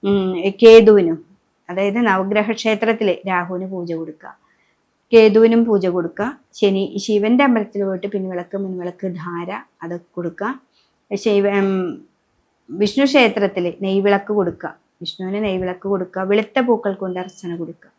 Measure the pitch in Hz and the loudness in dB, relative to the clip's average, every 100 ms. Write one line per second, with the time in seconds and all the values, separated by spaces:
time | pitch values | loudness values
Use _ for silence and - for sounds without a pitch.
0 | 196 202 185 180 190 196 226 226 214 208 | 0 0 0 -2 -4 6 10 10 10 6
1 | 170 165 - _ _ _ - 180 202 208 | 4 -2 -8 _ _ _ -12 -4 -2 0
2 | 233 190 190 208 208 214 226 214 220 226 | 0 0 0 -2 -2 -4 -2 -2 -2 0
3 | 208 175 196 180 175 185 185 190 170 165 | -2 -2 -4 -4 -4 -8 -8 -10 -8 -8
4 | 160 156 - - _ _ _ _ _ _ | -10 -16 -20 -20 _ _ _ _ _ _
5 | _ 233 220 208 226 226 233 208 185 175 | _ 6 6 6 4 4 2 0 0 -2
6 | 170 - 214 285 _ - 202 196 196 196 | -6 -6 -8 -8 _ -2 0 0 -4 -6
7 | 196 208 214 247 277 233 202 202 196 190 | -2 -2 0 2 2 0 -2 -6 -6 -6
8 | 196 202 190 180 175 196 190 185 175 180 | -6 -8 -6 -8 -10 -10 -8 -8 -10 -8
9 | 190 175 175 170 175 208 - _ 170 175 | -10 -10 -10 -10 -10 -12 -14 _ -12 -12
10 | 175 - 170 160 202 262 _ _ _ _ | _ -10 -10 -8 -10 -10 _ _ _ _
11 | _ 202 220 202 202 202 196 190 180 - | _ -6 0 0 2 0 0 -2 -4 -8
12 | - _ _ _ _ _ _ 170 208 269 | -16 _ _ _ _ _ _ -4 -2 0
13 | 277 277 233 214 202 185 175 165 196 190 | 2 4 2 2 -2 -2 -6 -4 -2 0
14 | 196 202 202 208 180 170 160 - _ _ | 2 0 0 -2 -2 -4 -14 -16 _ _
15 | 175 - 185 202 214 185 185 180 196 196 | -16 -12 -8 -6 -4 -4 -6 -8 -4 -4
16 | 180 - 190 208 214 - 247 226 208 190 | -4 -8 0 0 0 -2 0 0 0 -6
17 | 190 180 185 - 175 170 165 165 _ | -6 -8 -10 -12 -12 -10 -10 -14 _